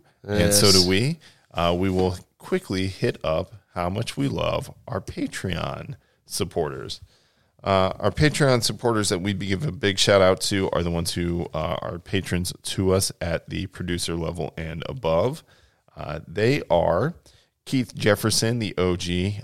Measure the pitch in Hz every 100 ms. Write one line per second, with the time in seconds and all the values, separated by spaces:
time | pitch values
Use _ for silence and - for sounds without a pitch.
0 | _ _ 98 104 104 101 104 95 90 95
1 | 135 170 - _ _ - 85 87 95 92
2 | 92 90 - _ - 185 - 95 95 -
3 | 120 - 80 80 92 104 _ 92 87 101
4 | - - 139 80 80 82 - - - 95
5 | - - 285 - 95 82 71 69 - -
6 | _ _ - - 87 92 73 67 53 -
7 | - _ _ _ _ _ 101 95 92 -
8 | 101 - 151 143 139 123 - 107 120 110
9 | 101 95 98 95 95 95 95 90 101 95
10 | - 101 92 92 - 101 92 - 85 85
11 | 82 87 87 87 82 78 80 76 - 87
12 | - 98 - 90 87 - - - 95 95
13 | - - 87 82 - 87 92 - 90 87
14 | - 85 82 85 78 - 80 80 - 69
15 | 82 82 120 160 - _ _ _ _ 76
16 | 73 78 - - 117 143 - 85 82 85
17 | 147 - - - _ _ - 135 120 -
18 | 107 104 110 - 113 120 104 - 92 90
19 | 90 87 98 101